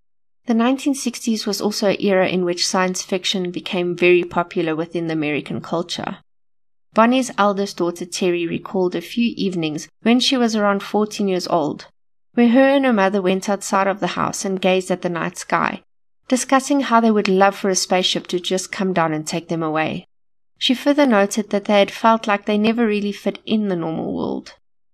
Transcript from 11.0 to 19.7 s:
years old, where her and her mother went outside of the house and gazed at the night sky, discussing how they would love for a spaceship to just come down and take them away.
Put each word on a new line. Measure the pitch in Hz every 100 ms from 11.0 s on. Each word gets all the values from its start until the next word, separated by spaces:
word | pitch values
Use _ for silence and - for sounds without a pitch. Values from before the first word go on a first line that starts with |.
| 214 - 202
years | 180 -
old, | 170 147 - - _ _ _ _
where | - 240
her | 247 269
and | 277 262
her |
mother | 214 190 202
went | 180 190 208
outside | 196 - 196 196
of | 196
the | 196 -
house | - - 196
and | 185
gazed | 185 185 185
at | 180
the | 175
night | 170 175 -
sky, | - 165 69 - _ _ _ _ -
discussing | 247 - 269 262 285
how | 240 233
they | 226
would | 208 196
love | 190 196
for | 196 202
a |
spaceship | 185 - 180 180 170 -
to | 180
just | 170 185 -
come | - 190
down | 175 160
and | 156 156
take | 175 170
them | 165
away. | 160